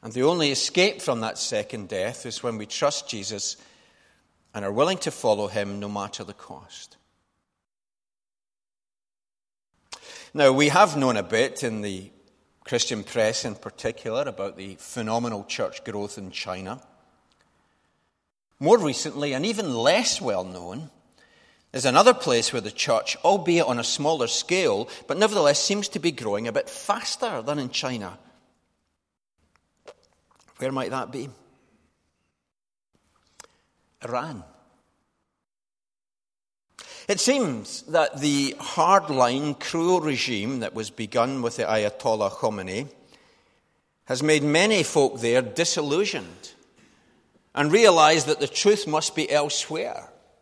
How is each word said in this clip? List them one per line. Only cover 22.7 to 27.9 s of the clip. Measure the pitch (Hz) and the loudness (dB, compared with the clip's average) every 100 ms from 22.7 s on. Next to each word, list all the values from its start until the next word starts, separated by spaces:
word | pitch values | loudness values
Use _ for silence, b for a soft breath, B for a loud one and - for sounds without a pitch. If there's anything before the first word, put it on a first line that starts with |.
church, | - - 113 - - | -6 0 2 0 -2
albeit | 165 196 170 170 139 | 2 2 2 2 2
on | 120 | 0
a | |
smaller | 117 - 147 160 117 | -2 -2 0 0 0
scale, | - - 180 165 101 120 B B | -2 -2 0 2 0 -4 B B
but | 147 | 0
nevertheless | 214 202 147 139 | 2 4 4 4
seems | - 202 202 | 0 -2 -2
to | 170 | -2
be | 165 | -4
growing | 131 113 101 117 | -2 -4 -2 -2
a | |
bit | 117 - | -4 -4
faster | - - 202 - - 240 156 | -10 -4 -4 -4 -4 -4 -4
than | 113 147 | -4 -4
in | 127 | -4
China. | - 139 | -4 -4